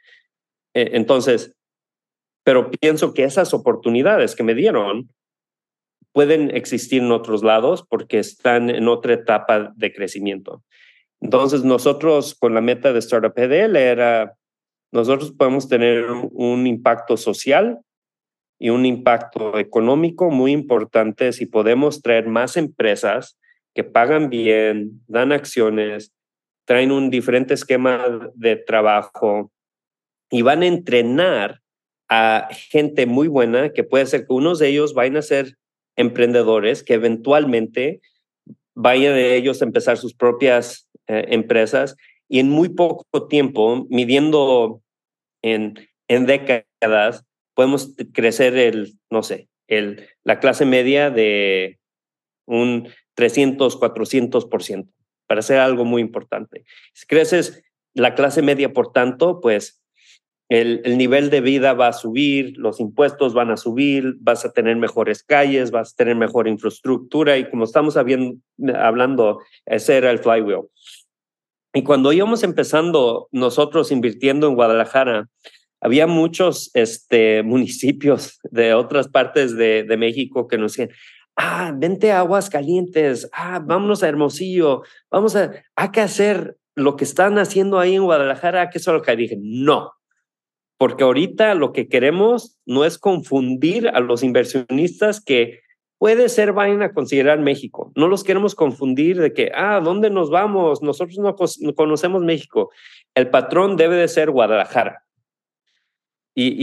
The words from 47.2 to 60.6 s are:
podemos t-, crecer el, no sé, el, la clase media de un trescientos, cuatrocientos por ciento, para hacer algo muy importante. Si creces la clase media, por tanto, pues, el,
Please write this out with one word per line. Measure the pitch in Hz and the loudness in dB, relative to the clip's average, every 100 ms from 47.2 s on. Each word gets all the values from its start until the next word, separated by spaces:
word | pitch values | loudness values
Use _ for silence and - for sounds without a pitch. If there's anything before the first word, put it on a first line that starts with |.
| _ _ _ | _ _ _
podemos | - 131 139 135 - | 0 2 0 -4 -14
t-, | 117 | -10
crecer | - 113 110 127 127 | -2 -2 2 0 2
el, | 120 110 101 - _ | 2 0 -6 -14 _
no | 113 | -6
sé, | 107 95 - _ _ | -4 -10 -14 _ _
el, | 110 101 104 - _ | -4 -4 -10 -18 _
la | - 110 | -4 0
clase | 135 120 | 0 2
media | 139 127 123 139 147 | 2 2 2 0 0
de | 123 110 101 101 95 92 - _ _ _ _ _ _ - | 0 0 0 0 -2 -4 -10 _ _ _ _ _ _ -6
un | 117 123 120 117 - _ | -2 0 -2 -8 -18 _
trescientos, | - 117 127 139 135 131 - | -2 0 2 0 2 -2 0
cuatrocientos | 117 113 107 135 120 127 113 | -4 -2 -2 -2 0 -2 -2
por | 113 | -6
ciento, | - 98 - _ _ _ - | -6 -10 -12 _ _ _ -6
para | 107 | -4
hacer | 113 135 | 0 2
algo | 131 127 | 2 0
muy | 120 120 | 0 0
importante. | 113 113 - 107 - - - - _ | -2 -6 -10 -12 -12 -20 -20 -20 _
Si | _ - | _ -2
creces | 147 160 180 - - _ _ _ | 0 2 0 -2 -8 _ _ _
la | - 123 | 0 0
clase | 120 139 165 | 2 0 2
media, | 143 139 135 | 0 0 0
por | 123 117 | -2 0
tanto, | - 123 127 170 170 | 0 0 0 -2 0
pues, | 120 104 104 - _ _ _ _ _ _ _ | 0 0 -2 -14 _ _ _ _ _ _ _
el, | 117 | 0